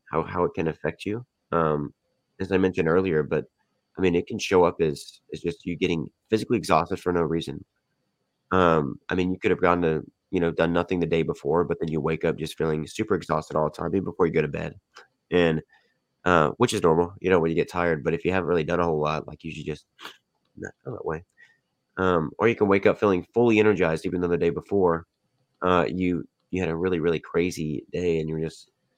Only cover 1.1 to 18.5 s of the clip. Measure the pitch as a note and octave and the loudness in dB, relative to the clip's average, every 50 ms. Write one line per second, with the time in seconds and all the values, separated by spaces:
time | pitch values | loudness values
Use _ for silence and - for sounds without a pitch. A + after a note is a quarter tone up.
1.1 | G#2 A#2 B2 _ _ _ _ - - E2+ E2 D#2 D2+ D2 D2 C#2 - _ _ _ | -8 -8 -10 _ _ _ _ -4 -2 0 0 0 0 -2 -4 -6 -12 _ _ _
2.1 | _ _ _ _ _ - F#2+ F#2 G2 F#2 F#2+ F#2 F2 - E2+ D#2+ D#2+ F#2 F#2+ F#2+ | _ _ _ _ _ -10 -4 -2 0 2 2 2 0 0 0 2 2 2 2 2
3.1 | D#2+ D#2 D2 C#2 D#2+ D2 C2+ - _ _ _ _ _ _ _ _ _ - F#2 F#2 | 0 0 0 -2 -2 -4 -4 -6 _ _ _ _ _ _ _ _ _ -2 0 2
4.1 | E2+ F2 - - - G#2+ - - G2 F#2 F2 E2 D#2 - E2 D#2 C#2+ C#2+ - - | 2 0 -2 -4 -6 -8 -2 2 4 4 4 4 2 0 -2 -2 -2 -4 -10 -18
5.1 | - _ _ - - D2+ - E2+ E2+ - - - F2 D2 F2+ E2+ E2+ E2 C#2 - | -20 _ _ -16 -12 -8 -6 -6 -6 -6 -6 -8 -6 -2 -2 0 0 -2 -4 -6
6.1 | _ _ _ - A2 A2 - - B2+ G#2 E2 - F2+ D#2+ E2+ - F#2+ F2 - F2+ | _ _ _ -2 -2 -2 -2 -2 -4 -2 0 2 2 2 2 0 -4 -6 -2 -2
7.1 | F2 F2 E2+ D2+ E2 E2+ D#2+ - C#2 D2+ - _ _ _ _ _ _ _ _ _ | 0 0 0 0 -2 -4 -4 -6 -10 -12 -14 _ _ _ _ _ _ _ _ _
8.1 | _ _ _ _ _ _ _ - F#2 F#2 F#2 E2+ E2 D#2+ D2 C2+ - - _ - | _ _ _ _ _ _ _ -2 2 4 4 4 4 4 0 -2 -6 -10 _ -4
9.1 | - F#2 F#2 F2+ F#2 F#2 - G#2+ F2+ E2 F2+ F2 F2 F2 F2 E2 D#2 D#2 - - | -2 -2 0 -2 -2 -2 0 0 0 2 2 2 2 2 2 0 0 -2 -4 -8
10.1 | - _ _ _ - F2+ E2+ E2+ E2 E2+ E2+ E2 E2+ F2 F2 - G2 F2+ E2+ D#2+ | -16 _ _ _ -2 0 0 0 0 0 0 2 2 0 0 0 -2 -2 0 0
11.1 | E2+ E2 D#2+ E2+ D#2+ - - C#2 D#2 E2+ F2 - - - - D#2+ D#2 D#2+ C#2 D#2+ | 0 0 0 0 -4 -6 -2 0 0 2 2 0 -2 -4 -4 -4 -4 -2 -2 -2
12.1 | D#2+ D#2 - E2 D2+ - D#2 D#2 - - D#2+ D#2+ D#2 D#2 D2+ - - - G#2+ - | -2 -2 -2 -2 -2 -4 -6 -8 -6 -4 -2 -2 -2 -2 -4 -6 -6 -6 -4 -2
13.1 | G2+ F2 D#2 - E2 D#2 D#2 - D2+ D#2 D#2 D2+ - - E2 E2 E2 G2 F#2+ F2+ | -2 -4 -2 -2 -4 -4 -4 -4 -2 -2 -2 -2 -4 -6 -6 -4 -2 -4 -4 -4
14.1 | E2+ - F#2 E2 D#2 D#2+ D2+ D2+ C#2+ D#2+ E2 D2+ - - _ _ - - - _ | -2 0 0 2 2 0 0 -2 -2 -6 -8 -8 -10 -14 _ _ -20 -20 -20 _
15.1 | _ _ _ - - F2+ F2 E2 D#2+ D#2 - _ _ _ _ _ _ _ _ _ | _ _ _ -2 2 2 4 4 2 0 -4 _ _ _ _ _ _ _ _ _
16.1 | _ _ - F2+ F2+ E2 D#2 C#2 - - A#2 B2 - G#2 F2 E2+ D#2+ D#2+ F2 F2 | _ _ 0 2 4 4 4 2 2 0 0 0 0 2 2 2 4 4 2 -2
17.1 | G2 - - F#2 F#2 F2 D#2+ E2 D#2+ D#2+ E2+ - - F2 F2 E2+ E2 D2+ C2+ D#2+ | -4 -4 0 2 2 2 2 2 0 0 -2 -2 -2 -2 0 0 0 -2 -2 -2
18.1 | D#2+ D#2+ - F2 F#2 F#2+ F2 C#2+ | -2 -2 -2 0 0 0 0 0